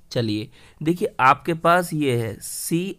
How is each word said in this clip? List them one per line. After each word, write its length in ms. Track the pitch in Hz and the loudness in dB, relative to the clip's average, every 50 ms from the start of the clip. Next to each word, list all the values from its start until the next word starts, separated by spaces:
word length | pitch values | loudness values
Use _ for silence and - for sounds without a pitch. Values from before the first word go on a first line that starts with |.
| - - | -14 -6
चलिए 380 | - 127 117 107 104 107 107 - - - - - - - | -4 -4 -2 -2 -2 -4 -6 -10 -16 -20 -20 -20 -14 -6
देखिए 340 | 151 160 175 180 214 - - - | -2 -2 -2 0 -2 -4 0 4
आपके 340 | 123 131 143 - - 175 165 | 6 6 4 4 0 -6 -4
पास 400 | 165 - 170 170 180 175 175 160 | 0 2 2 4 2 2 0 -2
ये 240 | 151 147 135 120 | -2 0 0 0
है 200 | 117 113 110 101 - | 0 -2 -4 -8 -10
सी 560 | - - - - - - - 170 180 196 - | -12 -12 -12 -10 -6 -2 -2 -2 -2 -4 -4